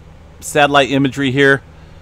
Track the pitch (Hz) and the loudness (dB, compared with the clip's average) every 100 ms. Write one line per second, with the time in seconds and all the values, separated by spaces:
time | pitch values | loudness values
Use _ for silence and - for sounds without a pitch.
0 | - - - - - 151 147 143 127 135 | -20 -20 -20 -20 -6 0 2 2 0 0
1 | 139 123 135 131 139 139 - - - - | -2 -2 -4 0 2 0 -4 -20 -20 -20